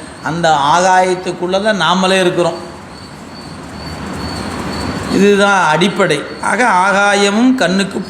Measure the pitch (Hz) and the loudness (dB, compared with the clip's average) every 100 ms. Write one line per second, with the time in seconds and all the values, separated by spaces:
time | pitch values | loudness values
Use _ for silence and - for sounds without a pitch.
0 | - - - 160 170 151 139 165 185 185 | -14 -10 -6 0 2 2 4 4 4 4
1 | 185 180 185 - 180 190 214 208 160 185 | 4 0 -4 -6 -2 -2 0 0 2 2
2 | 185 190 180 175 165 170 - - - - | 2 2 2 0 -2 -4 -10 -16 -16 -18
3 | - - - - - - - - - - | -18 -18 -16 -16 -16 -16 -14 -12 -12 -10
4 | - - - - - - - - - - | -10 -8 -8 -8 -8 -8 -8 -6 -6 -6
5 | - - 196 202 202 196 165 156 196 185 | -2 2 4 6 4 4 4 2 2 2
6 | 185 147 - - - 196 240 185 190 196 | 0 0 -4 -8 -4 0 2 4 2 2
7 | 202 196 202 208 247 254 170 190 196 - | 2 2 2 4 2 4 2 0 -2 -4
8 | 190 | -2